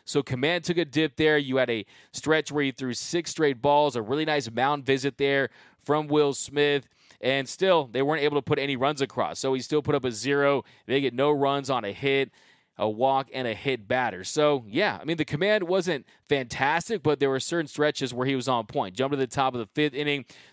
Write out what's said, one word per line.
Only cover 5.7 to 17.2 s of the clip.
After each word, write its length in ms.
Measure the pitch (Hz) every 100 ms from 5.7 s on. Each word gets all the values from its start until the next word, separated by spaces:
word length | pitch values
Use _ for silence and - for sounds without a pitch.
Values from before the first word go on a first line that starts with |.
| _ -
from 220 | 151 151
Will 280 | 151 143 135
Smith. 520 | - 139 147 143 - _ _ -
And 280 | 120 135 131
still, 400 | - 190 175 131
they 120 | 113
weren't 200 | 139 156
able 140 | 143 143
to 60 |
put 180 | 135 151
any 160 | 139 131
runs 240 | 135 147
across. 400 | 131 - 92 85
So 120 | 135 131
he 60 |
still 220 | 123 151
put 140 | 147 143
up 80 | 127
a 80 |
zero. 520 | 107 123 143 139 139 - - -
They 140 | 131
get 140 | 139 120
no 180 | 143
runs 360 | 147 139 139 131
on 160 | 131 104
a 80 |
hit, 380 | 98 139 139 135 _ _ _ _ -
a 100 | 107
walk, 400 | 107 131 135 135 131
and 140 | 123
a 60 | 107
hit 340 | 143 127 101
batter. 340 | 127 123 92
So, 420 | 92 151 147 143 110
yeah, 300 | 113 202 98
I 40 | 92
mean, 120 | 165
the 80 | 151
command 400 | 147 190 214 170
wasn't 420 | 190 175 151 - _ _
fantastic, 720 | 139 123 - 135 160 - 220
but 180 | 143 143